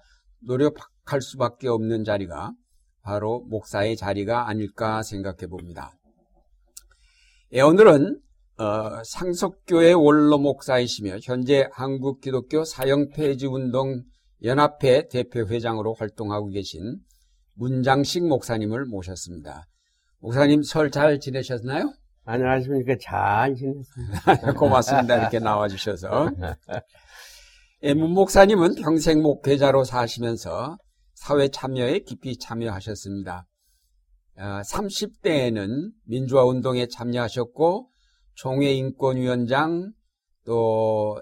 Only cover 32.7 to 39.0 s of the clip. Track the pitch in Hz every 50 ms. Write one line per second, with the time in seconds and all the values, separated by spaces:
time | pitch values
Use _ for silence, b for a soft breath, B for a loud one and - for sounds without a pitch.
32.7 | 101 95 - 110 104 - - 101 98 101 95 92 90 87 87 _ _ _ _ _
33.7 | _ _ _ _ _ _ _ _ _ _ _ _ _ 101 95 101 98 101 101 -
34.7 | - - 208 - - - 214 202 - _ - 196 160 143 127 120 113 104 98 98
35.7 | 120 143 175 220 - _ _ - 113 131 131 123 135 135 127 127 127 127 123 131
36.7 | 127 123 123 120 - - 120 120 120 123 120 110 - 127 117 - _ 135 156 170
37.7 | 185 233 254 - _ _ _ _ _ _ _ _ _ - - 131 131 139 143 139
38.7 | 135 135 135 135 131 -